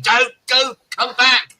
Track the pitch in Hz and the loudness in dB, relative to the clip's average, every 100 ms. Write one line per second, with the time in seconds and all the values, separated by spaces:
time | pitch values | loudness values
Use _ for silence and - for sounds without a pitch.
0 | - 233 247 - - 254 262 - _ - | 0 0 0 -6 -2 0 0 -6 _ -6
1 | 254 247 254 247 - | -6 0 2 2 -2